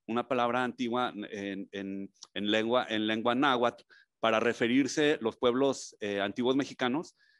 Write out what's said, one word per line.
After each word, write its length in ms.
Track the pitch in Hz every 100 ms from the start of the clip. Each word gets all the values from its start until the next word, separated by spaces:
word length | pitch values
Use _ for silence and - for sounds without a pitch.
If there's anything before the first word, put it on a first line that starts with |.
| -
una 200 | 117 120
palabra 360 | 127 120 120
antigua 500 | 123 120 120 123 123 98 104
en, 380 | 104 101 98 98
en, 400 | 101 98 98 98 _ -
en 180 | 104 104
lengua, 360 | 107 113 123 98
en 160 | 107 107
lengua 300 | 110 113 123
náhuatl 480 | 143 127 120 - _ - _ _
para 200 | 113 110
referirse 800 | 113 113 120 127 131 - 147 143
los 160 | 113 107
pueblos, 580 | 123 123 139 127 - -
eh, 200 | 107 101
antiguos 360 | 101 101 123 135
mexicanos. 600 | 131 - 127 135 180 - _